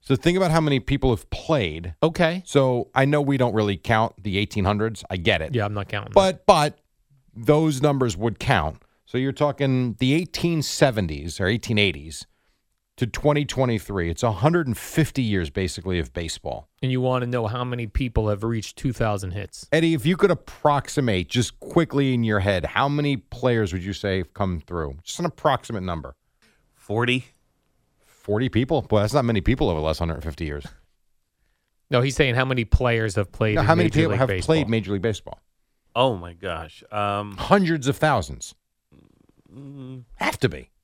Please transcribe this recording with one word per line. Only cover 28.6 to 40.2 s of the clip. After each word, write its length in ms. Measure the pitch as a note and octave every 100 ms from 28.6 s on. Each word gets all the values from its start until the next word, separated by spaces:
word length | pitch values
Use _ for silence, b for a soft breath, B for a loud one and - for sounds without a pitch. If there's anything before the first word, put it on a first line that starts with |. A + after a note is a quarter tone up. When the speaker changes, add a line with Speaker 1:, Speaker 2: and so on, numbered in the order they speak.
| C3 D#3
Speaker 1:
Boy, 180 | - G#2+
that's 120 | G#2+
not 100 | C#3
many 160 | A#2+ A2
people 280 | F2 - C3
over 80 | D#2+
the 80 | D#2
last 120 | D#2
hundred 220 | E2+ C#2+
fifty 220 | E2 D2+ D#2+
years. 200 | D2 - - _ _ _ _ _ _ _ _ _ _ _
Speaker 2:
No, 100 | C3
he's 160 | C3+ B2
saying 180 | C#3
how 100 | A#2+ C3
many 180 | B2+
players 500 | A2 - B2 A#2 A2 G2+
have 140 | G2
played 240 | - A2 G#2+
Speaker 1:
No, 40 |
Speaker 2:
in 60 | A2+
Speaker 1:
how 80 |
many 120 | E3+ F3
Speaker 2:
Major 120 | D3
Speaker 1:
people 100 | D#3+
Speaker 2:
League 60 | A#2+
Speaker 1:
have 100 | C3
Speaker 2:
Baseball. 180 | F#2 F2
Speaker 1:
played 220 | D#3+ A#2+
Major 240 | A2+ G2
League 100 | G2+
Baseball? 360 | A2+ G#2+ - - _ _ _ _ _
Speaker 3:
Oh, 220 | A2+ C3 G2+
my 160 | E2+
gosh. 500 | E2+ F#2+ E2 D#2+ - -
Um, 460 | G#2+ G#2 G2+ G#2 G2+
Speaker 1:
Hundreds 500 | - G3+ F3+ E3 B2+
of 100 | -
thousands. 560 | D#3 B2+ E2+ B1 - - _ _ _ - _ _ _ _ _
Speaker 3:
Mm. 500 | C3 C#3 C#3 B2+ C3 A#2+
Speaker 1:
Have 220 | -